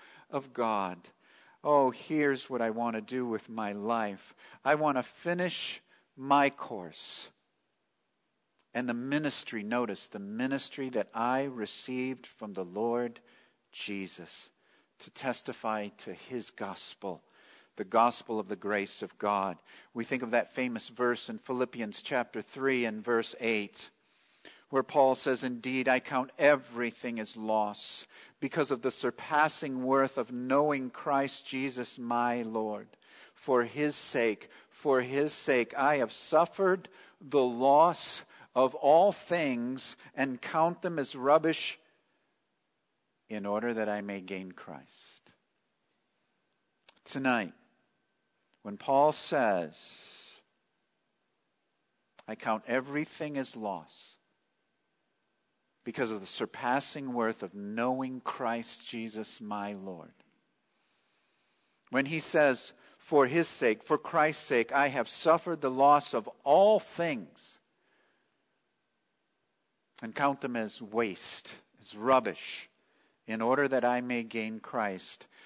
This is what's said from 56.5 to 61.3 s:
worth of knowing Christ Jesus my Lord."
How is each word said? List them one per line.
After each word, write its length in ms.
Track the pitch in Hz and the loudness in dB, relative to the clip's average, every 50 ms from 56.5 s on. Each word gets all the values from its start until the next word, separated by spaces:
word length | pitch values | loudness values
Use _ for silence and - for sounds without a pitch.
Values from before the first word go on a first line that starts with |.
| - - 127 120 127 139 - - - 151 139 131 | -6 -4 -2 0 0 0 -2 -4 -8 -10 -8 -6
worth 320 | 123 120 113 113 110 - 104 | -2 0 0 0 -2 -4 -8
of 100 | 87 98 | -10 -10
knowing 640 | 101 101 101 107 117 120 127 131 131 131 127 131 123 | -10 -10 -6 -4 -2 -2 0 -2 -2 -4 -6 -8 -8
Christ 640 | - - - - 131 113 117 117 113 - - - - | -8 -8 -6 -4 -2 -2 -2 -4 -6 -8 -12 -12 -12
Jesus 560 | - 123 113 113 110 104 110 104 - - - | -10 -8 -8 -8 -8 -8 -8 -8 -10 -10 -12
my 340 | 113 104 104 104 101 104 104 | -10 -8 -6 -6 -6 -6 -8
Lord." 380 | 95 95 98 90 82 76 - _ _ _ _ _ _ _ _ _ _ _ _ _ _ _ _ _ _ _ _ _ _ _ _ | -10 -10 -12 -12 -12 -16 -20 _ _ _ _ _ _ _ _ _ _ _ _ _ _ _ _ _ _ _ _ _ _ _ _